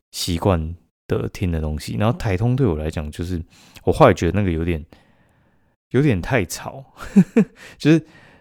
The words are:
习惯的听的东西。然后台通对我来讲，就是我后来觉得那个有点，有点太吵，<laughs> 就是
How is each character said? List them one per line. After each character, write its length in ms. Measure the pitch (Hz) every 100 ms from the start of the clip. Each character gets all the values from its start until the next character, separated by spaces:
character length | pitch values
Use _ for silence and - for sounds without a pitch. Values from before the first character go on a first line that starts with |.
| _
习 260 | - - 85
惯 360 | 104 85 80 85 _ _ -
的 200 | - 113
听 240 | - 90
的 80 | 82
东 180 | 78 76
西。 200 | - 113
然 120 | 107
后 80 | 175
台 200 | 110 90
通 180 | 120 127
对 100 | 120
我 120 | 76
来 120 | 78
讲， 220 | 82 76
就 140 | - 87
是 180 | 87 - _ - -
我 80 | -
后 160 | - 135
来 60 |
觉 180 | 87 85
得 80 | 95
那 60 | 95
个 60 |
有 140 | 80 85
点， 180 | 80 78 - _ _ _ _ _ _ _ _ _
有 100 | 120
点 180 | 151 92
太 220 | - 123
吵， 400 | 85 - - 135 - - - 202 -
<laughs> 460 | 233 - - - -
就 140 | 143
是 140 | 160 - - - -